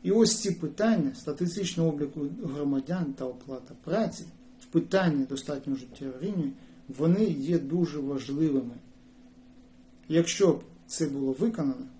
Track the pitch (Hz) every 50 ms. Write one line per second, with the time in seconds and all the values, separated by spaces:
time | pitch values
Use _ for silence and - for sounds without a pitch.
0 | - 180 196 226 226 214 - - - 202 175 - - 147 - - 208 226 226 185
1 | 151 135 131 - - - 147 - 175 175 165 208 190 170 - 170 165 160 151 143
2 | 147 139 - 165 147 139 - - 226 160 135 147 147 139 139 135 131 - 175 185
3 | 175 143 135 - 135 127 123 123 - - 131 127 123 - - - - - 160 214
4 | 220 - - - - - - - - - - - - - - 165 - - - 190
5 | 190 170 151 143 135 131 139 131 - - 147 135 135 147 135 135 127 120 - -
6 | 139 135 127 127 143 202 208 180 156 135 135 - - - - - - - - -
7 | 147 165 180 202 220 202 165 139 135 151 175 165 139 135 156 180 175 165 - 151
8 | 139 135 143 131 117 127 139 143 160 156 139 135 120 120 120 - - - - -
9 | - - - - - - - - - - - - - - - - - - - -
10 | - - 156 165 170 - - - 202 180 151 - - - - - - - - -
11 | 165 143 139 139 135 135 131 135 180 233 226 - 151 139 131 123 135 - - -